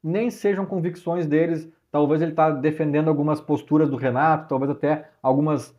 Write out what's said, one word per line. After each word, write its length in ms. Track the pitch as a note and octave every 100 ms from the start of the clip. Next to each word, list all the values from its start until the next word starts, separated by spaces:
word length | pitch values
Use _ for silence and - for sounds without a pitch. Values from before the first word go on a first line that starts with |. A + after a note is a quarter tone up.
nem 260 | D#3+ F#3+ A#3+
sejam 380 | - G3+ G3 F#3+
convicções 600 | F#3+ E3+ E3+ - F3 D#3
deles. 420 | D3+ E3+ D#3+ - _ _
Talvez 280 | D3 D3 D#3
ele 120 | E3
tá 180 | D#3+ D#3+
defendendo 580 | C#3+ D3+ D#3 D#3 D3 D#3
algumas 320 | D3 D3 D3+
posturas 480 | - D3 - D3+ D3+
do 80 | C3
Renato, 520 | B2+ B2 D#3 D#3 -
talvez 220 | C3+ C#3
até 380 | D3 D3 D3+ - _
algumas, 500 | C3 C#3 D3+ C#3+ -